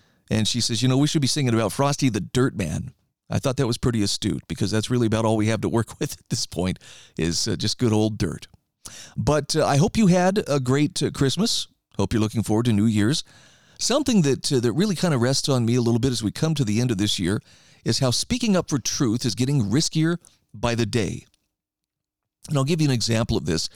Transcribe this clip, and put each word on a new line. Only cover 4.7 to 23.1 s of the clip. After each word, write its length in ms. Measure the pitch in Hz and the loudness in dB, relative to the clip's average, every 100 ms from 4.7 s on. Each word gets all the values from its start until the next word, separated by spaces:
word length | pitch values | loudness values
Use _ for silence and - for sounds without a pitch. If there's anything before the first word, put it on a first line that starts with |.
that's 180 | 107 110 | -2 0
really 180 | 123 113 | 0 2
about 200 | 110 113 | 2 2
all 100 | 110 | 2
we 120 | 107 | 0
have 120 | 110 | 0
to 80 | 98 | 0
work 200 | 110 110 | 0 -2
<laughs> 60 | - | -4
with 120 | 151 | -8
at 160 | - _ | -8 _
this 160 | - - | -6 -6
point 320 | - 92 - - - - - | -4 -4 -4 -10 -20 -16 -4
is, 280 | 82 85 - | -2 -2 -4
uh, 100 | 90 | -4
just 200 | 107 - | -4 -2
good 160 | 123 | 0
old 240 | 107 110 107 | 2 0 0
dirt. 300 | 92 - - _ _ _ - - - | -4 -6 -14 _ _ _ -20 -20 -14
But, 400 | - 107 151 147 156 | -4 0 0 0 0
uh, 100 | 107 | 2
I 100 | 139 | 4
hope 220 | 190 - | 2 4
you 80 | 202 | 4
had 360 | 180 180 196 - | 6 4 0 0
a 100 | 143 | -2
great, 440 | 123 135 147 - | 2 2 0 0
uh, 80 | 123 | -4
Christmas. 580 | - 135 170 226 - - _ _ - | 0 0 0 -2 -2 -6 _ _ -4
Hope 160 | 98 | -2
you're 80 | 113 | 0
looking 200 | 104 117 | 0 -2
forward 220 | 101 107 | 0 2
to 80 | 120 | 2
New 140 | 104 113 | 4 4
Year's. 380 | 107 104 160 - - - _ _ - | 4 2 0 -4 -18 -20 _ _ -6
Something 440 | - 269 269 220 | -2 0 2 4
that, 280 | 143 127 - | 4 0 0
uh, 100 | 135 | 0
that 120 | 120 | 2
really 240 | 107 214 170 | 2 0 0
kinda 220 | 180 135 | 0 2
rests 320 | 123 135 - | 2 0 0
on 160 | 131 113 | 0 2
me 80 | |
a 80 | 123 | 2
little 160 | 117 117 | 2 2
bit 120 | 131 | 0
as 100 | 117 | 0
we 80 | 107 | -4
come 240 | - 160 | -2 -2
to 100 | 147 | 0
the 160 | 110 107 | 0 0
end 100 | 123 | 0
of 60 | 98 | 0
this 220 | 104 - | 0 0
year 220 | 87 117 - - _ _ | -2 -2 -6 -20 _ _
is 140 | - - | -4 0
how 120 | 131 | 0
speaking 460 | 120 - 247 233 180 | 0 -2 -2 0 0
up 140 | - | 0
for 80 | 139 | -4
truth 480 | - - 127 117 127 | -4 -2 -2 0 -2
is 80 | |
getting 300 | 98 127 143 | -2 0 0
riskier 520 | 101 127 - 160 160 170 - _ _ | 2 0 0 0 0 -2 -8 _ _
by 200 | 107 117 | -4 -2
the 120 | 117 110 | 0 0
day. 400 | 117 90 - - _ _ _ _ _ _ _ _ _ _ _ - | 0 -2 -6 -14 _ _ _ _ _ _ _ _ _ _ _ -4
And 100 | 151 | -2
I'll 60 | |
give 180 | 135 160 | 0 2
you 60 | 151 | 2
an 60 | |
example 440 | 123 - | 0 0